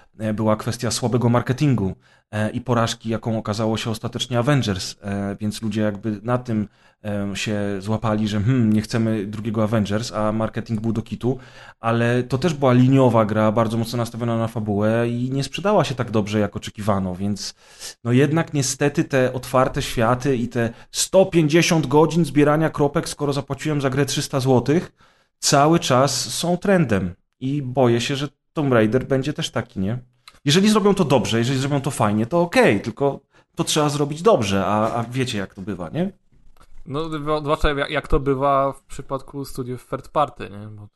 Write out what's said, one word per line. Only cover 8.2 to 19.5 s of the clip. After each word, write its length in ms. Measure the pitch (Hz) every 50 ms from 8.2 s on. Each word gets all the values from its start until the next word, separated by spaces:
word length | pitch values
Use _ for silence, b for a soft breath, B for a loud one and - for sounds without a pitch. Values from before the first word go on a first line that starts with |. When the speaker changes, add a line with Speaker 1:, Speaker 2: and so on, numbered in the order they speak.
| 107 107
Speaker 1:
że, 140 | 101 110
hmm, 320 | 98 117 135 127 117 107 107
nie 80 | 107
chcemy 440 | 107 - - 117 113 113 110 110 95
drugiego 380 | 104 107 107 104 113 104 113 107
Avengers, 500 | 101 117 110 104 98 101 107 117 - -
a 180 | 107 107 107
marketing 500 | 107 110 110 110 - 117 104 - 117 104
był 120 | 107 113 107
do 80 | 113
kitu, 380 | 107 - 110 - - 120 131 127 B B B B B B B B
ale 440 | - 117 117 117 117 117 120 123 123
to 140 | 127 139 127
też 160 | 131 180 160
była 200 | 139 139 131 123
liniowa 520 | 123 127 127 135 135 131 123 110 113 110
gra, 260 | 98 107 107 107 110
bardzo 260 | 104 117 117 110 110 113
mocno 200 | 113 - - 120
nastawiona 400 | 117 113 - 113 120 117 - 113
na 100 | 113 110
fabułę 600 | - 120 107 107 101 101 107 107 113 117 120 120
i 220 | 120 120 123 131
nie 120 | 131 139 135
sprzedała 400 | - - - 165 202 214 190 143
się 120 | - 127
tak 160 | - 120 117
dobrze, 280 | 107 113 101 101 107 110
jak 160 | 104 101 -
oczekiwano, 600 | 104 - - - - 101 107 101 98 95 92 90
więc 400 | 87 98 101 104 95 - - - B B B B B B B B B -
no 80 | 117
jednak 420 | 123 127 143 147 151 165 160 - -
niestety 500 | 147 131 - - - 147 143 143 - -
te 300 | - - 135 127 123 123
otwarte 480 | 131 123 -